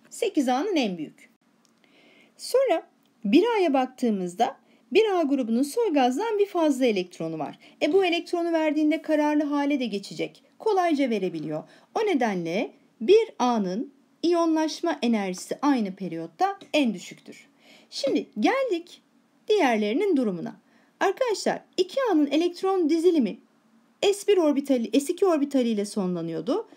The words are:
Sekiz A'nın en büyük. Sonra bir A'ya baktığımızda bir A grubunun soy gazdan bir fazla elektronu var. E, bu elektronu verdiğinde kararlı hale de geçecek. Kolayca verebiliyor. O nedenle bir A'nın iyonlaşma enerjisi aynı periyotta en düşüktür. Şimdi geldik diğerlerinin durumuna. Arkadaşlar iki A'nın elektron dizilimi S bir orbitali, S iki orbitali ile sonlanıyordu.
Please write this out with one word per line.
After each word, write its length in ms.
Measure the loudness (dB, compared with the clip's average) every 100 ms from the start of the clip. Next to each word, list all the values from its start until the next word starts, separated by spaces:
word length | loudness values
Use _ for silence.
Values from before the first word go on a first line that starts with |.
| _
Sekiz 380 | -6 -2 0 0
A'nın 280 | 0 0 0
en 220 | -2 -4
büyük. 320 | -10 -14 -20 _ _ _ _ _ _ _ _ _ _ -18
Sonra 500 | -2 2 2 0 -2 _ _ _
bir 200 | 4 4 4 2
A'ya 180 | 2
baktığımızda 800 | 2 -2 -2 -2 -2 -4 -2 -2 -4 _ _ 0
bir 120 | 2 4
A 100 | 2
grubunun 400 | 0 0 0 0
soy 300 | 0 0 0
gazdan 460 | 2 2 0 -2 0
bir 80 | 0
fazla 400 | 2 0 2 0
elektronu 520 | 0 -4 -8 -8 -8
var. 200 | -10 -12 -18 -4
E, 100 | 2
bu 120 | 2
elektronu 480 | 2 0 -4 -4 -2
verdiğinde 500 | 0 0 0 0 0
kararlı 400 | 0 0 2 0
hale 360 | 0 -2 0 -2
de 60 | -2
geçecek. 560 | -6 -8 -8 -8 -10 _ _
Kolayca 520 | 0 2 2 2 0
verebiliyor. 520 | 0 -2 -6 -8 -8 -10 -20 _
O 120 | -4 0
nedenle 640 | 0 0 -2 -4 -4 -4 -10 _ -6
bir 300 | 4 6 4 -2
A'nın 540 | 0 0 -2 -4 -8 _ _ -4
iyonlaşma 760 | 0 2 2 0 -2 -4 -6 -2
enerjisi 560 | 0 0 -2 -8 -10 -2
aynı 340 | 0 0 -2 -6
periyotta 640 | -10 -8 -10 -4 -4 -4 -4
en 220 | 0 0
düşüktür. 520 | -2 -10 -20 -20 -20 -20 _ -20 -20 _
Şimdi 360 | -6 -2 -2 -4 -2
geldik 640 | 0 2 0 -4 -6 -20 _ _ _ _ 0
diğerlerinin 680 | 2 2 2 0 0 0 0
durumuna. 400 | 0 -4 -10 -14 _ _ _ -4
Arkadaşlar 640 | -2 0 -2 -2 -2 -4 -6 -4
iki 240 | -2 0 2
A'nın 160 | 2 2
elektron 640 | 2 0 -2 -2 0 0
dizilimi 500 | 2 4 4 0 -4 _ _ _ _ _ -2
S 300 | 0 0 2
bir 60 | 4
orbitali, 600 | 4 2 0 0 2 0
S 120 | 0
iki 140 | 0 2
orbitali 420 | 2 0 0 0
ile 160 | -2
sonlanıyordu. 840 | -4 -2 -2 -2 -4 -6 -4 -4 -4